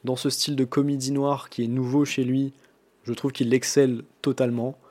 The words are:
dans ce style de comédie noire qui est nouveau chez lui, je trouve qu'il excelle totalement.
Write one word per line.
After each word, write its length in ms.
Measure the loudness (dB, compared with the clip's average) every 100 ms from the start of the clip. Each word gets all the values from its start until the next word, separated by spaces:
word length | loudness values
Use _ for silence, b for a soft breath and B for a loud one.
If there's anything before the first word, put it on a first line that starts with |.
| -4
dans 100 | -2
ce 140 | -2
style 260 | -2 -2 0
de 80 |
comédie 480 | 0 2 0 -2 -2
noire 380 | 0 0 -2 -4
qui 160 | -4 -2
est 20 |
nouveau 380 | -2 0 2 2
chez 180 | 0
lui, 300 | 0 0 -2 -6 b b _ _
je 80 | -8
trouve 220 | -4 -4
qu'il 200 | 0 2
excelle 500 | 2 4 4 4 0 -8 _
totalement. 580 | -4 0 0 0 -4 -8 b